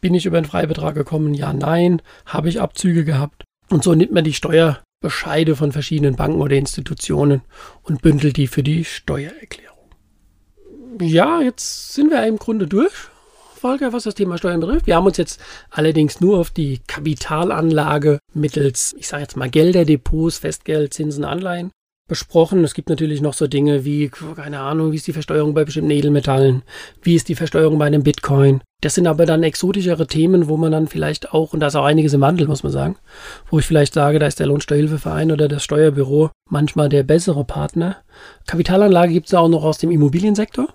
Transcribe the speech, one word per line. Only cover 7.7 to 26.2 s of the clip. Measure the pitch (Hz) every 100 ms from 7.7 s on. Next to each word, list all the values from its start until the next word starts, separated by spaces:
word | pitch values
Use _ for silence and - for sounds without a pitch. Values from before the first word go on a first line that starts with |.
| -
und | - 151
bündelt | 165 147 143 135
die | 135
für | -
die | 139 160
Steuererklärung. | 165 - - 139 147 311 - - - _ _ _ _ _ _ _ _ _ - - 247 226
Ja, | 170 160 226 339
jetzt | 262 - - - -
sind | - 294
wir | 302 220
im | 220
Grunde | - 220 175
durch, | 190 339 - - _ _ _ _ -
Volker, | 247 269 269
was | 233
das | 220 202
Thema | 190 170
Steuern | 185 175
betrifft. | 170 320 -
Wir | 170
haben | 190
uns | 180
jetzt | 170 - - - -
allerdings | - 156 160 151 -
nur | 180 202
auf | 170
die | - 147 127 -
Kapitalanlage | - 147 147 - 156 175 160 160 156 151 151 151 143 _
mittels, | 156 151 156 139 127 - -
ich | -
sag | 147
jetzt | 143 -
mal, | 127
Gelderdepots, | 147 156 180 156 147 - 156 165 170
Festgeld, | 160 160 - 156 147
Zinsen, | - 151 143
Anleihen | 147 160 185 175 180 _ _ _ _
besprochen. | 165 - 170 165 190 156
Es |
gibt | - -
natürlich | 160 156 151
noch | 147
so | 135 151
Dinge | 139 147 143 131
wie, | 147 147
keine | - 156 156 143 143
Ahnung, | 135 156 160
wie | 156
ist | -
die |
Versteuerung | 156 147 151 151
bei | 151
bestimmten | 151 156 156
Edelmetallen, | 143 147 147